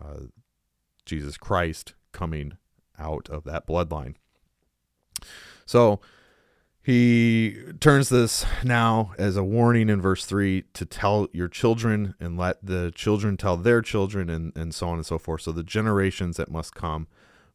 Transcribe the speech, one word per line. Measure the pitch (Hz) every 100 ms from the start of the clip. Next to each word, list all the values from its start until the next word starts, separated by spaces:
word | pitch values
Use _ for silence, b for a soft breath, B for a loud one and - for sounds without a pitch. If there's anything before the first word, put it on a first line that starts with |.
uh, | 73 71 - _ _ _ _ _ _ _ -
Jesus | 78 71 -
Christ | - 95 85 78 - - _
coming | - 85 76 71 - _ _ _ -
out | 78 76 -
of | 76
that | 73 80 -
bloodline. | 85 80 76 65 - _ _ _ _ _ _ _ _ _ - B B B B B
So | 120 117 101 b b b b b b b b
he | - 120 120 117 117 113 110 107 120 -
turns | 151 139 131
this | 123 117 - - -
now | 123 120 113 113 104 -
as | 101 98
a |
warning | 95 117 117 117 110
in | 101
verse | 95 95 -
three | 101 98 95 -
to | -
tell | 87 - 101 104 98
your | 87 87
children | - 117 113 117 107 98 -
and | 85 87
let | 90 -
the | 95 90 87
children | - 107 104 104 95
tell | 101 87
their | 107 117
children | - 107 98 101 85
and, | 82 82
and | - 82
so | - 87
on | 82
and | 78
so | 80
forth. | - 80
So | 82
the | 80
generations | 80 107 110 101 95 - 87 -
that | -
must | 80 78
come | - 85 78 80 b b b b